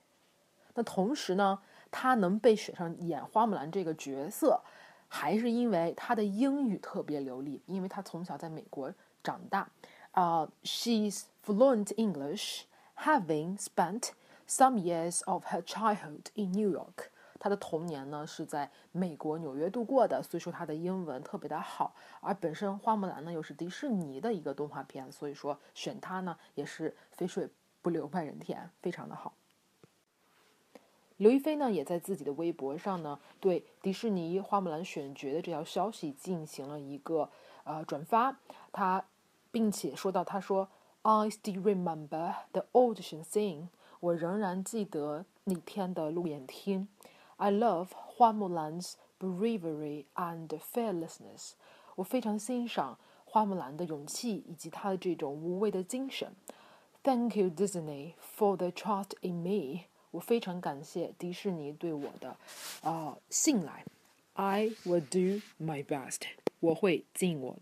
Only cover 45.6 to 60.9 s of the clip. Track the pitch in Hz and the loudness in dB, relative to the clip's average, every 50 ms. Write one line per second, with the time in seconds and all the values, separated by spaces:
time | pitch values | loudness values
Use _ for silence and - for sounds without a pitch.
45.6 | - - - 208 185 180 180 175 156 151 165 175 175 160 147 139 131 - - - | -4 -6 -6 -4 -4 -2 -2 -2 -2 0 0 -2 -2 -2 -4 -6 -8 -12 -14 -6
46.6 | - 202 196 190 196 - _ _ - - - - - - - - 185 202 202 208 | -4 -2 -2 -2 -2 -6 _ _ -20 -20 -20 -20 -20 -20 -4 0 2 4 4 6
47.6 | 233 226 180 160 185 - - - - - - - 240 226 214 214 202 180 175 165 | 4 4 4 2 0 -4 -8 -14 -16 -8 6 8 8 8 8 4 0 0 0 -2
48.6 | 156 151 160 175 175 - - - - _ _ - 190 190 180 175 214 233 226 202 | -2 -2 -4 -6 -8 -8 -12 -16 -20 _ _ -6 -4 -4 0 0 2 0 0 0
49.6 | 170 165 156 151 151 147 147 151 - - _ - 180 170 170 165 165 151 160 151 | -2 -4 -4 -4 -4 -6 -6 -8 -10 -10 _ -4 -4 -4 -4 -8 -8 -8 -8 -8
50.6 | - - - 240 233 214 185 170 160 165 - - 107 101 104 - - - - _ | -8 -6 -4 -2 0 0 0 -2 -4 -6 -8 -14 -18 -18 -18 -16 -18 -18 -18 _
51.6 | - - - - - - - - 190 - - 254 220 214 208 214 - - 254 247 | -20 -20 -20 -20 -20 -10 -8 -8 -4 -2 -2 0 0 0 -2 -2 -2 -2 -2 -2
52.6 | 240 226 - 190 147 131 113 - - - - - _ - - 180 214 202 185 170 | -2 -2 -2 -2 -2 -2 -6 -12 -18 -20 -20 -20 _ 0 2 4 4 4 2 -2
53.6 | 131 131 143 156 180 156 160 143 143 151 - - - 240 202 - - - 170 - | -4 -4 -4 -4 -4 -4 -4 -6 -6 -8 -8 -6 -4 -2 -4 -4 -6 -10 -14 -12
54.6 | - 165 - - - 202 190 185 - 185 165 160 156 139 143 151 160 175 180 185 | -12 -12 -10 -4 -2 -2 -2 0 0 0 0 0 -2 -4 -4 -4 -4 -2 0 0
55.6 | 220 208 196 190 185 - - 254 269 262 - - - - 190 - _ - - - | 0 0 0 0 -2 -4 -4 -6 -6 -6 -6 -6 -8 -8 -8 -12 _ -18 -18 -18
56.6 | - - - - - _ _ _ - 277 262 233 240 233 185 208 185 185 156 156 | -20 -20 -20 -20 -20 _ _ _ 2 4 4 4 4 2 4 4 2 2 2 2
57.6 | 202 190 - 175 156 151 143 139 143 165 160 - - - - - 220 202 190 170 | 0 0 0 -2 -6 -6 -8 -8 -10 -12 -14 -16 -18 -16 0 4 4 4 6 4
58.6 | 180 180 175 - - 208 208 196 202 - - - - 185 175 170 165 185 208 202 | 0 -2 -2 -2 -2 0 0 0 -2 -4 -8 -6 -4 -4 -2 -2 0 0 0 0
59.6 | 147 127 156 175 - - _ _ _ _ - 170 - - 233 233 233 190 175 180 | 0 -2 -4 -8 -10 -12 _ _ _ _ -10 -6 0 2 2 2 2 -2 -4 -4
60.6 | - 170 143 139 151 - | -4 -4 -4 -6 -8 -8